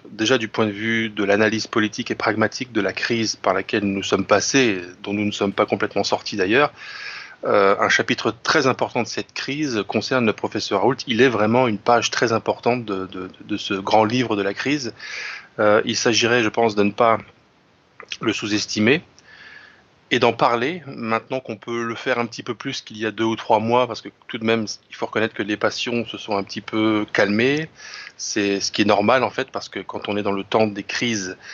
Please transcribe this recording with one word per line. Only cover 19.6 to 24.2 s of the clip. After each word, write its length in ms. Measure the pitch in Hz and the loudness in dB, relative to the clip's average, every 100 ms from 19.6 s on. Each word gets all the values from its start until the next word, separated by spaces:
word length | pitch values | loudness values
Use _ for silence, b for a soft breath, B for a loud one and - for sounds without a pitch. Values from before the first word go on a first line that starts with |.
| B B B _ - | B B B _ -4
et 100 | 127 | 2
d'en 120 | 120 | 2
parler 500 | 113 135 120 131 180 139 | 4 2 2 -2 -4 -10
maintenant 520 | - 113 113 - 131 | -10 -2 -2 -2 -8
qu'on 200 | - 107 | -6 -10
peut 240 | - 117 | -6 -4
le 120 | 117 | -4
faire 240 | 110 - 120 | -4 -2 -2
un 60 | |
petit 180 | 117 - | -2 -6
peu 120 | 104 | -10
plus 260 | 113 135 131 | -8 -8 -10
qu'il 160 | - 107 | -10 -6
y 80 | |
a 60 | 110 | -4
deux 140 | 104 | -2
ou 120 | 113 104 | -2 -2
trois 220 | - 110 | 2 2
mois, 280 | 110 120 123 | 4 2 2
parce 140 | 107 | -4
que 80 | 98 - | -12 -18